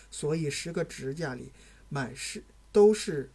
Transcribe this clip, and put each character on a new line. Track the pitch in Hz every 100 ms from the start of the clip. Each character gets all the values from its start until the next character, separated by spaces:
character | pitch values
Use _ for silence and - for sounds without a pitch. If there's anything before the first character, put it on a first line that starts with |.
| -
所 | - 147
以 | 160 151
十 | - 170
个 | 170
指 | 165 - 131
甲 | 151 147
里 | 123 127 - - - -
满 | 143 120 -
是， | - 214 - - -
都 | 214 208
是 | 214 - 147 -